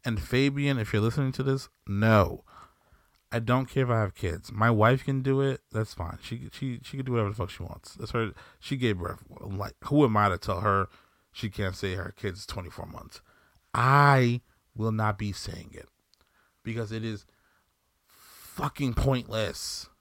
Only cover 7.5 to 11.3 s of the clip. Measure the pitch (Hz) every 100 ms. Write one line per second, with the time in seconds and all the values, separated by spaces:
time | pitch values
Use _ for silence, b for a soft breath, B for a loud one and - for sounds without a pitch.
7.5 | - 90 - - - 110 120 110 - B
8.5 | B - 139 120 92 - - - - -
9.5 | 98 98 - - 143 139 107 104 90 -
10.5 | 90 104 98 95 b b b b